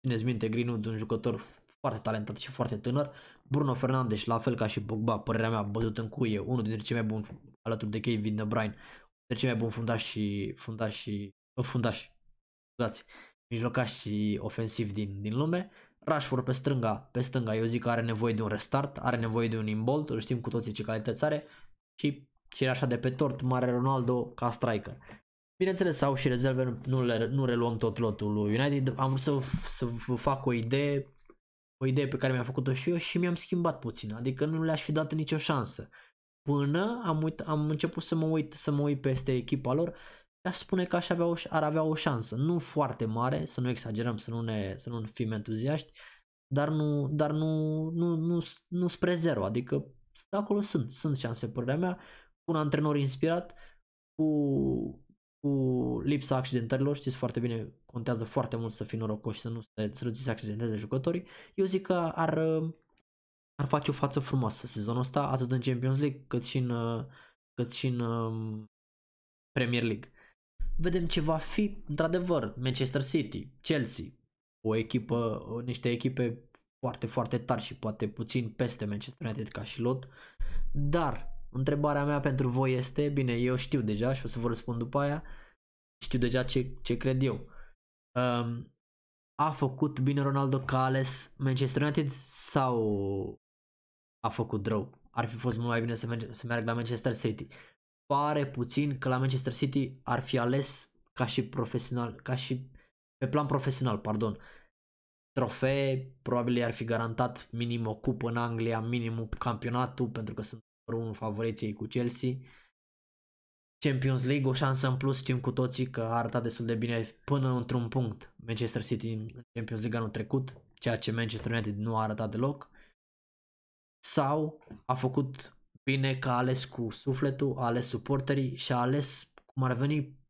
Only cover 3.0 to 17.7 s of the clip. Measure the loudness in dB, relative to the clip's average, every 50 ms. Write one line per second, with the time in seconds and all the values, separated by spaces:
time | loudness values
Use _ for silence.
3 | 0 0 -4 -16 -20 -20 -20 -20 _ -2 0 2 2 2 2 0 2 2 2 2
4 | 2 2 0 -2 0 0 0 2 2 0 0 2 0 -2 -2 -4 -4 -4 -4 0
5 | 0 0 0 0 0 -2 0 0 2 2 0 0 -2 -2 -2 0 0 0 -2 -4
6 | -6 -6 -2 0 0 0 0 0 0 0 0 0 0 0 -2 -4 -2 -2 0 0
7 | 0 0 -2 -2 -4 -6 -12 -16 -18 -20 -20 _ _ -4 -4 -2 -2 -4 -4 -2
8 | 0 0 0 2 0 0 0 0 0 0 0 0 0 0 -4 -8 -16 -20 -20 -20
9 | -20 _ _ _ _ _ -2 0 2 2 2 2 0 0 -2 -2 -2 0 0 -2
10 | -2 -4 -2 -2 -2 0 0 -2 -4 -4 -6 -8 -10 -10 -6 -4 -4 -4 -4 -6
11 | -6 -6 -4 -4 -6 -8 -12 _ _ _ _ -4 -4 0 0 0 0 0 -2 -2
12 | -8 -16 _ _ _ -20 -20 _ _ _ _ _ _ _ _ -2 -2 -2 -2 -6
13 | -14 _ -20 -20 -20 -20 _ _ _ _ -4 -2 -2 0 0 0 0 0 -2 -6
14 | -4 -2 0 0 2 2 0 0 -2 -6 -4 -4 -4 -4 -2 -2 -2 -2 -2 -4
15 | -4 -4 -4 -6 -4 -2 0 0 2 2 2 0 -2 -4 -12 -20 -20 _ _ _
16 | -2 0 0 0 0 0 -2 -2 0 0 -2 0 0 0 0 2 2 0 0 -2
17 | -6 -6 _ -2 -2 0 0 -2 0 0 0 0 0 0